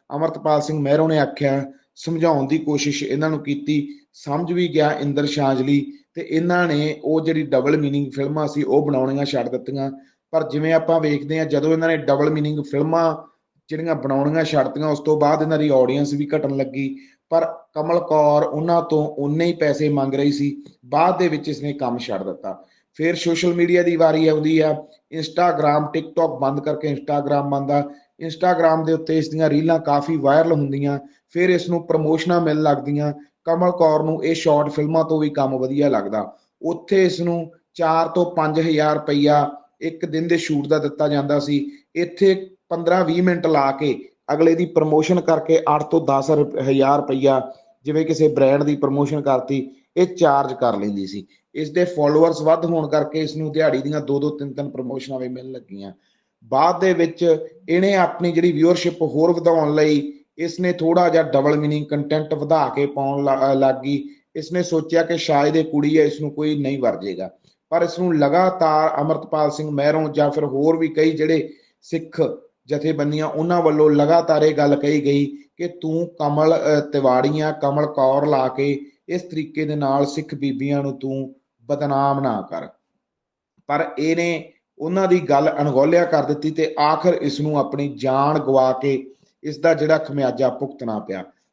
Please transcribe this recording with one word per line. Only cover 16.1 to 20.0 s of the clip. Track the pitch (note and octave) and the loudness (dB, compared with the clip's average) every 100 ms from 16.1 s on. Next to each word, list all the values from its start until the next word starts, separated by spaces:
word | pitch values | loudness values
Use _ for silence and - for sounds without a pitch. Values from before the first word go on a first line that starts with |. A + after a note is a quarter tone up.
| C#3+ | -2
ਵੀ | C#3+ D3+ | -2 -2
ਘਟਣ | C3+ C#3 | -2 -2
ਲੱਗੀ। | C3+ C3+ C#3 C3+ - _ - | -4 -4 -6 -8 -18 _ -2
ਪਰ | E3 - - _ | -2 0 -6 _
ਕਮਲ | D3+ D#3+ E3+ | -6 -2 -2
ਕੌਰ | E3+ D3+ D3 D3 | 2 2 4 4
ਉਹਨਾਂ | D#3+ D3+ E3 E3+ | 2 -2 0 0
ਤੋਂ | E3+ D#3 D3+ C#3 | 2 0 -2 -4
ਉਨੇ | C#3+ D3+ | -2 0
ਹੀ | E3+ | 0
ਪੈਸੇ | E3+ D3+ C#3+ D3+ | 0 0 0 0
ਮੰਗ | C#3+ | 0